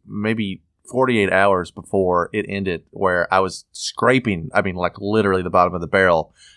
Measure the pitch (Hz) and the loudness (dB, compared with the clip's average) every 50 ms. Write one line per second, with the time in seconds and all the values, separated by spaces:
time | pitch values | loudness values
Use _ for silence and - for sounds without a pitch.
0 | _ 101 104 104 104 107 113 113 107 98 92 76 _ _ _ _ _ - - 123 | _ -12 -10 -6 -4 -4 -2 -2 -4 -6 -8 -10 _ _ _ _ _ -8 -2 0
1 | 131 127 123 110 101 92 90 92 98 101 98 90 87 - - - 87 - - 98 | 0 2 2 2 2 2 2 2 4 4 2 2 -2 -4 -10 -18 -12 -4 -2 0
2 | 95 90 90 87 85 - - 107 98 - 98 98 98 95 85 78 _ _ - - | 2 2 2 0 0 -2 -4 -6 -6 -4 -6 -6 -4 -4 -6 -6 _ _ -8 -4
3 | 98 92 90 87 85 - - 95 95 92 - - - _ - - - - - - | -2 0 0 0 0 2 2 2 2 0 -4 -10 -18 _ -16 -12 -12 -10 -6 0
4 | 117 120 131 131 120 110 98 82 82 - - 101 95 98 90 90 87 85 - - | 2 2 2 2 2 0 -4 -4 -4 -2 -2 0 0 0 -4 -4 -4 -4 -4 -4
5 | 98 101 107 110 101 101 95 92 87 90 87 92 90 90 87 87 85 80 - 98 | -4 -2 0 2 2 2 2 0 0 0 2 2 2 2 0 -4 -6 0 2 2
6 | 95 92 85 80 78 - _ _ _ - _ | 4 4 4 2 0 -4 _ _ _ -20 _